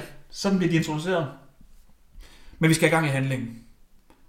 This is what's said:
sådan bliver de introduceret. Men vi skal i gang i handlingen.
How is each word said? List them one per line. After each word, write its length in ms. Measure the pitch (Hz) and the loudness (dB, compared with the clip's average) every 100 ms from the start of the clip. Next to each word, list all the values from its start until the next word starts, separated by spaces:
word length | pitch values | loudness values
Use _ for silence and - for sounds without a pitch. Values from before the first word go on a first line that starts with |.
| - - - | -4 -18 -18
sådan 280 | - 196 190 | -4 0 2
bliver 140 | 170 | 4
de 60 | 160 | 2
introduceret. 500 | 156 151 175 175 135 - - _ - - - - - - - - - - | 2 -2 -2 -2 -2 -8 -20 _ -20 -20 -20 -20 -20 -20 -20 -20 -20 0
Men 100 | 160 | 2
vi 40 | |
skal 140 | 160 165 | 4 4
i 40 | |
gang 140 | 160 156 | 4 2
i 40 | |
handlingen. 480 | 135 135 127 113 - - - - - _ - | 0 -2 -4 -6 -12 -20 -20 -20 -20 _ -20